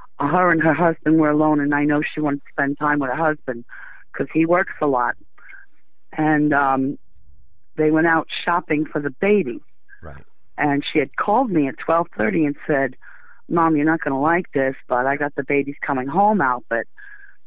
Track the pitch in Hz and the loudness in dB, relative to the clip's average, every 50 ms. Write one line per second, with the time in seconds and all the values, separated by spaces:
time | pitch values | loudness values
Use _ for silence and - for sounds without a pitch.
0 | - - - - 143 143 156 180 185 175 165 160 170 165 147 151 175 170 160 - | -14 -14 -6 -4 0 2 4 4 4 4 4 4 4 4 4 4 4 2 2 2
1 | - 151 160 160 156 151 151 151 156 156 151 147 143 147 147 147 147 151 147 147 | 2 4 4 6 6 4 4 4 4 4 4 4 2 2 2 2 2 2 2 0
2 | 151 - - 156 151 147 143 139 - - - - 143 135 143 - 151 147 147 147 | 0 -2 -4 -2 -2 -2 -2 -4 -6 -8 -4 -2 -2 -2 0 0 0 2 2 2
3 | 139 127 127 151 165 156 151 - - - 120 117 120 - - - - - - - | 0 0 0 0 2 0 0 0 -4 -6 -6 -6 -8 -12 -14 -14 -14 -14 -14 -14
4 | - - - - 143 - - 156 165 165 175 180 190 - - - 151 143 131 123 | -14 -12 -6 -6 -6 -2 2 2 4 4 4 4 2 0 -2 -2 0 2 2 2
5 | 120 117 - - - - - - - - - - - - - - - - - - | 2 0 -2 -6 -10 -14 -14 -14 -14 -16 -16 -16 -16 -16 -16 -16 -14 -14 -14 -14
6 | - - - - 156 156 156 147 151 147 143 143 143 135 135 135 135 139 - - | -14 -10 -4 0 2 4 4 4 4 4 4 4 4 4 2 2 0 -2 -4 -6
7 | - - - - - - - - - - - - - - - - 156 156 156 160 | -10 -14 -14 -14 -14 -14 -14 -14 -14 -14 -14 -14 -14 -10 -2 0 2 4 4 4
8 | 165 170 165 160 - - - - - - 170 175 180 - 156 147 160 - - 165 | 4 4 4 2 0 -2 -8 -6 -2 0 0 0 0 0 -2 -2 -2 -2 -2 -4
9 | 147 139 131 - 190 202 208 202 160 123 110 - - - - - - - - - | -4 -4 -2 0 2 4 4 4 4 0 -4 -8 -10 -14 -14 -14 -14 -14 -14 -14
10 | - 78 67 - - - - - - - - - 139 147 139 143 - - - 156 | -12 -12 -12 -12 -14 -14 -14 -14 -14 -12 -4 -2 0 2 2 0 -2 0 0 0
11 | 135 - - - - - 202 247 269 226 180 160 143 135 - - - - 165 170 | 0 0 -2 -2 0 2 4 4 2 2 2 2 2 2 -2 -4 0 2 2 2
12 | 170 - - - 214 214 190 170 151 143 143 - - - 151 135 135 123 127 - | 2 0 -2 0 0 2 2 2 2 2 0 -4 -2 0 2 2 2 0 -2 -8
13 | - - - - - - - - - - 170 175 165 165 160 147 147 160 165 160 | -14 -14 -14 -14 -14 -14 -14 -14 -6 0 2 4 4 4 4 4 4 4 2 2
14 | - 147 135 135 143 160 170 180 175 - - 139 135 135 131 - - - 127 123 | 0 -2 0 2 2 2 2 2 0 -2 0 0 0 0 -2 -4 -4 -2 0 2
15 | 127 135 143 143 147 147 - 147 135 - 143 143 139 139 143 - - - 139 131 | 2 0 0 0 -2 -4 -4 -6 -2 0 0 0 0 -2 -6 -6 -4 -4 -2 -2
16 | 127 139 147 185 202 208 214 190 143 127 123 123 - - 117 113 110 - - - | -2 0 2 4 4 4 4 4 2 2 0 -2 -4 -2 -2 -2 -2 -4 -10 -14
17 | - - - - - - - - - | -14 -14 -14 -14 -14 -14 -14 -14 -14